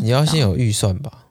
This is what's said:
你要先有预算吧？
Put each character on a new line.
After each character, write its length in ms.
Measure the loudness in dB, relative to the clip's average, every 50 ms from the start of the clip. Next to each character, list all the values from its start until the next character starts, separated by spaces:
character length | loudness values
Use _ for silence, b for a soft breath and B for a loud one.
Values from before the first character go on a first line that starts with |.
你 80 | -2 0
要 160 | 2 2 2
先 140 | 2 2 2
有 160 | 0 0 0
预 160 | 0 0 0
算 260 | 0 0 0 -2 -2 -2
吧？ 280 | -6 -12 -14 -16 -20 _